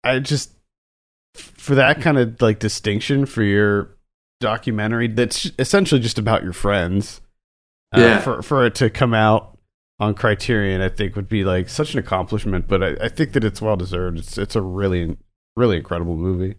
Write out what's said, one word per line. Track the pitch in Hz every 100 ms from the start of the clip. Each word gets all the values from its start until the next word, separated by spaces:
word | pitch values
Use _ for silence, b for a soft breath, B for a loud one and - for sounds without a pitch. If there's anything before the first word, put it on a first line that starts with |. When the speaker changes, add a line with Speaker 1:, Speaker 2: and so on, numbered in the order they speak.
Speaker 1:
I | 123 131
just, | 135 143 - _ _ _ _ _ _ _ _ -
for | - - - 139
that | 131 151
kind | 165 143
of, | 117 113
like, | 117 110
distinction | 107 - 107 104 - 139 139
for | -
your | 104 101 104 101 - - _ _ _ _
documentary | 117 113 - 107 107 117 117
that's | 110 120 - - -
essentially | 131 202 185 135
just | 113 -
about | 107 110
your | 92
friends, | 85 101 101 87 95 - - - _ _ _ _ _ _ -
uh, |
Speaker 2:
Yeah. | 117 104
Speaker 1:
for, | - 120
for | - 139 120
it | -
to | 135
come | - 127
out | 113 110 110 - - _ _ _ _
on | 104 101
Criterion, | 113 101 - 113 101 92
I | 95
think | - 101 104
would | 92
be, | 110
like, | 95 92 90
such | - 151
an | 131
accomplishment, | - 92 90 104 - 90 -
but | 95
I, | - - 113
I |
think | - 123
that | 131
it's | 107 95
well | 110 98
deserved. | 90 87 90 82
It's, | - -
it's | 101 113
a |
really, | 95 90 98 90 85 - _ _ _ -
really | 120 87
incredible | - 85 85 80
movie. | 87 90 95